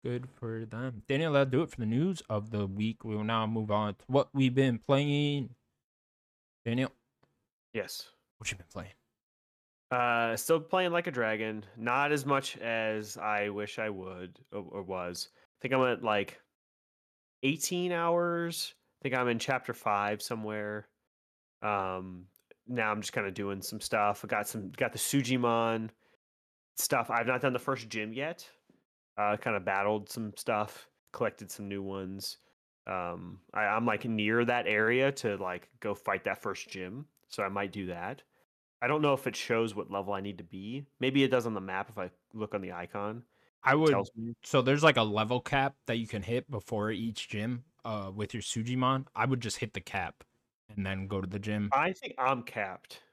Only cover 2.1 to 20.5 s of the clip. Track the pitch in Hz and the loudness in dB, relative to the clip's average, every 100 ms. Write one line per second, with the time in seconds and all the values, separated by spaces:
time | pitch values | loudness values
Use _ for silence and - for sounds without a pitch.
2.1 | 175 - 107 107 110 101 98 110 110 113 | 0 -2 -2 -2 -2 -2 0 -2 -2 -4
3.1 | 107 107 113 107 113 107 104 104 101 - | -2 2 2 2 -2 2 2 2 -4 2
4.1 | 131 - 139 131 127 131 117 - 139 147 | 2 4 2 2 4 2 2 2 2 4
5.1 | 143 147 143 123 120 _ _ _ _ _ | 2 2 0 -4 -10 _ _ _ _ _
6.1 | _ _ _ _ _ 117 120 131 _ _ | _ _ _ _ _ -2 0 -2 _ _
7.1 | _ _ _ _ _ _ 113 92 - - | _ _ _ _ _ _ -6 -6 -8 -14
8.1 | _ _ _ - 98 - 98 92 - _ | _ _ _ -10 -10 -12 -12 -12 -16 _
9.1 | _ _ _ _ _ _ _ _ 123 120 | _ _ _ _ _ _ _ _ 0 4
10.1 | 117 117 110 - 160 156 185 180 170 170 | 4 2 0 2 2 4 2 4 2 0
11.1 | 127 110 110 110 107 - 117 117 127 143 | 0 0 0 -2 -4 -10 -6 0 2 4
12.1 | 147 135 139 135 - 117 113 110 107 107 | 2 2 2 0 -6 -2 0 0 -2 -4
13.1 | - 107 104 104 101 104 - 110 98 92 | -6 -2 0 0 -2 -6 -4 -4 -4 -8
14.1 | 92 90 - _ 101 87 101 92 92 87 | -10 -12 -14 _ -12 -10 -10 -6 -6 -4
15.1 | 90 - _ _ _ 127 131 127 120 113 | -6 -10 _ _ _ 0 4 4 2 2
16.1 | 104 101 - _ _ _ _ _ _ _ | 2 2 -6 _ _ _ _ _ _ _
17.1 | _ _ _ 135 165 - 180 180 170 170 | _ _ _ -2 0 -2 0 0 0 2
18.1 | 175 175 170 170 165 - - _ _ 139 | 4 2 0 -2 -4 -8 -10 _ _ -2
19.1 | 127 123 117 - 127 - 117 - 104 104 | 2 2 2 2 0 0 -4 0 2 2
20.1 | 104 - 113 107 | -2 -4 -6 -4